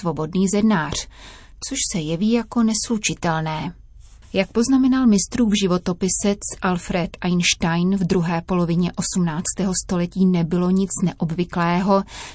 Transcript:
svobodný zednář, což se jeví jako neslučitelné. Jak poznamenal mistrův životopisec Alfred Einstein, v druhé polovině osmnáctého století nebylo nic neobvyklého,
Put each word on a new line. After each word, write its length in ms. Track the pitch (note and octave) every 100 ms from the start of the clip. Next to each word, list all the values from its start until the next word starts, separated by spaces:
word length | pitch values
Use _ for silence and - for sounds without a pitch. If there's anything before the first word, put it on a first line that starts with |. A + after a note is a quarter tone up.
svobodný 480 | F3 D3+ D#3 F#3 F#3+
zednář, 600 | G3+ A3 G3+ D3 - - - - - - - -
což 100 | C4+ -
se 80 | G3
jeví 320 | D3+ E3 G#3+
jako 300 | A#3 A3+ A#3+
neslučitelné. 1120 | A3 A3 - A3+ - F3 F3 D#3+ D#3+ D#3 E3+ - - - - - -
Jak 200 | F#3+ F#3+
poznamenal 540 | - A#3 C4+ C4 C4 B3+
mistrův 460 | G3+ - - A#3 G3+
životopisec 760 | G3 F3+ F3 F3 F#3+ - G3+ G3+ - -
Alfred 540 | F#3+ F3+ - F#3 E3 -
Einstein, 760 | F3+ F3+ F3 - E3+ E3 F3+ G3
v 80 |
druhé 380 | F3 F#3+ E3+ E3+ E3+
polovině 460 | F3+ E3+ E3+ F3 -
osmnáctého 760 | F#3 - F3 D#3 F#3 - F#3+ F#3
století 420 | - F3+ F3 F3+ F#3
nebylo 440 | F3+ E3 F3 F3+
nic 200 | F#3+ G3 -
neobvyklého, 1000 | F3 E3 E3 E3 F3 F3+ E3+ F3 G3 G3 G3 - -